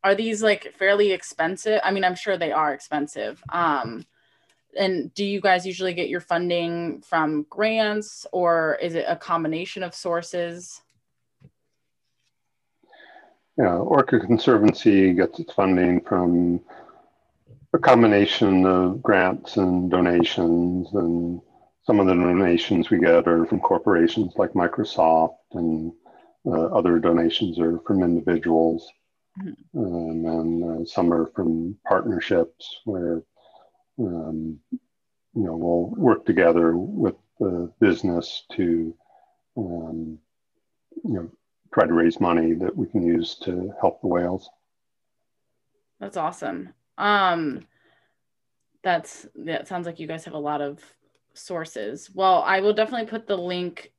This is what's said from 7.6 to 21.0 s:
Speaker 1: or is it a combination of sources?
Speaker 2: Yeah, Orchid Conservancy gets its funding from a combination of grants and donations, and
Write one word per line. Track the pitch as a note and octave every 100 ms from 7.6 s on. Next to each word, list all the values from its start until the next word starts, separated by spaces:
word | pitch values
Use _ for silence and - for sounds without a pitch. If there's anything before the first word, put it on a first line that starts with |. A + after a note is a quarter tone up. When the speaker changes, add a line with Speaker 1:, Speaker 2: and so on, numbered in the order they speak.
| G#3+ A3 G#3+ G#3+ G#3 - -
Speaker 1:
or | F3+ F3 E3 D#3+ -
is | F3
it | E3 -
a | E3+
combination | - E3+ D#3+ D#3+ F#3 -
of | F3+
sources? | - F3 E3+ E3+ F3+ E3+ E3+ F3 - _ _ _ _ _ _ - _ _ _ _ _ _ _ _ _ _ _ _ _ _ _ - - _ _ _ -
Speaker 2:
Yeah, | A2 F2
Orchid | - C#3+ - A#2+
Conservancy | F#2+ A#2 - A#2+ G#2 - A2 G2 F#2+
gets | F2+ F2 -
its | E2
funding | - F#2+ F#2 F2+ F2+
from | - F#2 F2+ F2 F2 F2 - - - _ _ _ _ _ _ - _
a | E3
combination | - B2 A2+ G2+ G2+ - G#2 F#2+ F#2
of | F#2 F#2 F#2+
grants | - G2 F#2 F#2 - -
and | F#2 F2+ F2+
donations, | F2+ F2+ F2 E2+ - E2+ E2+ F2 F2+ F2+
and | G#2